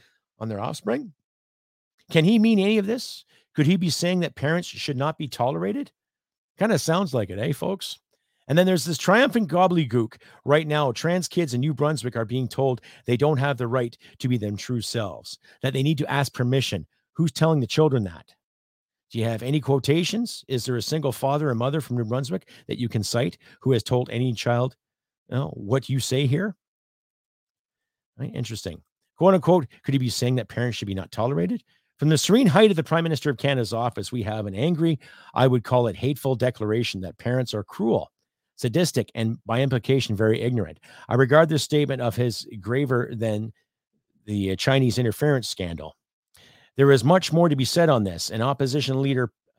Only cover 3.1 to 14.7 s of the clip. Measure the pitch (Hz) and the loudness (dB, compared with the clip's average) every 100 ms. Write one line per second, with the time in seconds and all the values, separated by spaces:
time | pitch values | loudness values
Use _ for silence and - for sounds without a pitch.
3.1 | - _ _ _ - 147 185 175 - 175 | -16 _ _ _ 0 2 4 0 0 0
4.1 | 185 170 - 139 170 165 - - 127 147 | 0 -2 -4 -2 -2 -4 -10 -6 -4 -4
5.1 | 156 143 - 120 165 185 247 285 _ _ | -4 -8 -2 -2 -2 -4 -4 -8 _ _
6.1 | _ _ _ _ - 214 170 - 170 190 | _ _ _ _ -4 0 0 2 0 0
7.1 | 123 98 98 139 147 - 190 - - _ | -2 -4 -4 -4 -4 -4 -6 -8 -14 _
8.1 | _ _ _ - 156 185 180 139 151 - | _ _ _ 0 4 4 2 0 -2 4
9.1 | 214 262 240 180 175 185 175 131 120 107 | 4 4 2 0 2 4 2 2 0 -2
10.1 | - - - 127 151 156 151 139 110 170 | -6 -20 -10 2 2 2 0 0 -2 -2
11.1 | 180 160 180 160 123 147 139 147 156 139 | -2 -2 -2 -2 0 -2 0 0 -2 -4
12.1 | 117 107 127 123 - 135 120 - - - | -4 -4 -4 -4 0 0 -2 -8 -10 -2
13.1 | 123 147 139 143 127 120 127 120 - - | 2 2 2 0 -2 -2 -2 -4 -8 -20
14.1 | - 127 123 104 104 - | -6 -2 0 -2 -6 -4